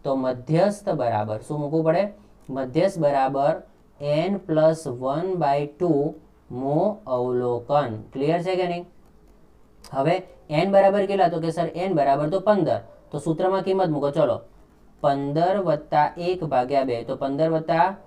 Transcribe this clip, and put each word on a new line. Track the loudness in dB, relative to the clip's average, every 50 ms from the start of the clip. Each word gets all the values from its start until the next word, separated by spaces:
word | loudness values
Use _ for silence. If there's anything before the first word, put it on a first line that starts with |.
| -2
તો | -2 -2
મધ્યસ્થ | -2 -2 -2 -4 -4 -4 0 2 4 4 2 0 -4 -4 -4
બરાબર | -2 -2 -2 -2 -2 -2 -2 -4 -6 -8 -8 -8
શું | -8 -6
મૂકવું | -4 -2 -2 0 2
પડે? | 2 2 2 0 -2 -6 -16 -20 -20 -20 -20 -14 -10
મધ્યસ્થ | -8 -6 -6 -2 0 0 0 2 0 0
બરાબર | 0 2 2 2 0 0 0 2 2 2 0 -2 -8 -18 _ _ _ _ _ _
n | -4 -2 0 0 0 0 -2 -4 -4 0
plus | 2 4 6 4 4 2 -4 -8 -8 -4
one | -4 -2 -2 -2 -2 -2 -2 0
by | 0 0 2 0 -2 -4 -4 -2
two | 0 2 2 2 2 -2 -4 -8 -20 -20 _ _ _ _
મો | -10 -6 -2 0 0 2 2 0 -2 -4 -6
અવલોકન. | -4 -2 -2 0 0 0 0 0 -2 -2 -4 -2 0 0 0 0 0 -6 -10 -12 -12
ક્લિયર | -6 -2 0 0 0 0
છે | 0 -2 -2
કે | -2 -2
નહીં? | -2 -4 -6 -8 -14 -20 -20 -20 -20 _ -20 _ -20 -20 -20 -20 _ _ _ -20 _ _ -20 -18 -8
હવે | -4 -2 0 0 0 0 -4 -10 -20 -20 -10 -4
n | -2 0 0 4
બરાબર | 4 6 6 6 4 2 0
કેટલા? | 0 2 2 2 2
તો | 2 0
કે | -2 -2
સર, | -2 -2 -4 -4 -4
n | -4 -4 0
બરાબર | 0 2 4 2 2 2 0 -2
તો | -2 0
પંદર. | 2 2 2 2 2 0 0 -2 -4 -12 -20 -20 -18 -12
તો | -10 -6
સૂત્રમાં | -4 -4 -2 0 0 0 0 0
કિંમત | 0 0 0 2 2 0
મૂકો. | 0 0 -2 -2
ચલો, | 0 0 0 0 0 -4 -6 -16 -20 -20 -20 _ _ _ -20 -20 -12 _
પંદર | 0 0 0 0 -2 -2 0 0 2 2 2 0
વત્તા | 0 0 -2 -2 -2 0 2 2 2 2 -2 -4
એક | -4 -4 -2 -2 -4
ભાગ્યા | 0 0 0 0 2 0 0 0
બે. | 0 -2 -4
તો | -4 -6 -6
પંદર | -4 -4 -4 0 0 0 2
વત્તા | 2 -2 0 0 2 2 2 2 0 -8 -16